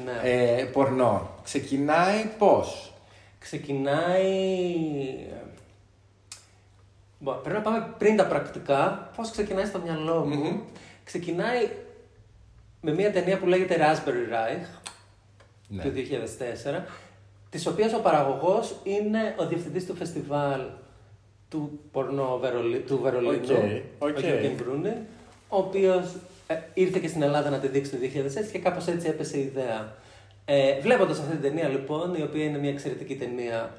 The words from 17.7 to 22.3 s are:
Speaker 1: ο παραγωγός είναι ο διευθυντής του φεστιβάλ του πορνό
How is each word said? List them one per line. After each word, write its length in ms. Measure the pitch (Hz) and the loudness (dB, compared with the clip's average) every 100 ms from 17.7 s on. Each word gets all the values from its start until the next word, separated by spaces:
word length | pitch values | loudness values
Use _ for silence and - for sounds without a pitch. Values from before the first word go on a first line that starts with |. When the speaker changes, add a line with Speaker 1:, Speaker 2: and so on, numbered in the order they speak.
| 190 220 | 0 2
Speaker 1:
ο 60 | 226 | 2
παραγωγός 760 | 180 151 135 131 170 220 220 - | 4 4 2 2 2 2 0 -6
είναι 520 | 196 202 214 220 214 - | -4 -2 0 0 -2 -2
ο 80 | 160 | -2
διευθυντής 380 | 170 156 180 180 | -2 -4 -6 -6
του 100 | 175 | -8
φεστιβάλ 680 | 165 151 143 143 143 131 123 - - - - - - _ - | -6 -6 -4 -2 0 -2 -6 -12 -20 -20 -20 -20 -20 _ -8
του 300 | 156 147 - - | -6 -6 -10 -6
πορνό 460 | 135 127 139 131 | -4 -2 -2 -2